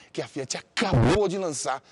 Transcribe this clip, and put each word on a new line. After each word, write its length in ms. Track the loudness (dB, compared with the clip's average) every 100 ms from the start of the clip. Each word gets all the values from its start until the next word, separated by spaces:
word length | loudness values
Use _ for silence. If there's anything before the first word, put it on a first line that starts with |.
| -14
que 80 | -10
a 40 | -8
Fiat 300 | -8 -6 -8
acabou 720 | -8 -4 0 4 4 4 2
de 80 | 0
lançar. 460 | -4 -4 -4 -6 _